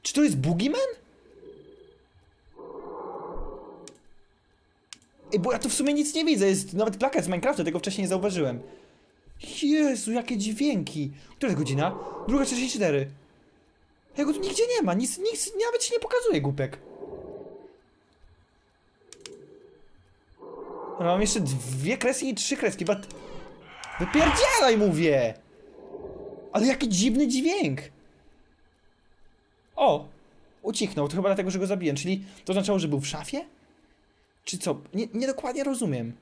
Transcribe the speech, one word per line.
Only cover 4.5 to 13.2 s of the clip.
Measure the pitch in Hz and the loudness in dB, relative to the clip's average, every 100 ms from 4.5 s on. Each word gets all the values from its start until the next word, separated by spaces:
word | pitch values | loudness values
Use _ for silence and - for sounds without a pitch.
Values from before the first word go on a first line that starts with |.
| _ _ _ _ - _ _ - | _ _ _ _ -20 _ _ -2
Ej, | 208 | 0
bo | 170 | 0
ja | - | 0
tu | 269 | 0
w | |
sumie | - 277 | 2 2
nic | 294 294 | 2 2
nie | 320 | 2
widzę, | 320 262 196 | 2 4 4
jest | 190 - | 4 0
nawet | 170 220 196 | 0 0 2
plakat | 269 - | 0 0
z | 160 | 0
Minecrafta, | 180 247 294 | 0 0 0
tego | 170 170 | 0 -2
wcześniej | 202 190 | -4 -2
nie | 185 | -2
zauważyłem. | 185 202 180 143 120 - - - _ _ _ - - - - | 0 0 0 -2 -2 -10 -20 -20 _ _ _ -20 -18 -14 -2
Jezu, | 285 302 294 254 - | 2 4 4 2 0
jakie | 240 233 233 | -2 -2 -2
dźwięki! | 208 214 294 226 - 156 139 - - - | -2 0 2 2 -2 -4 -6 -6 -20 -4
Która | 262 | 0
jest | 156 | 0
godzina? | 139 135 160 190 - - - | 0 2 0 -2 -10 -8 0
Druga | 277 269 | 2 2
czterdzieści | 247 254 240 | 0 -2 0
cztery. | 190 143 139 - | 2 2 -2 -8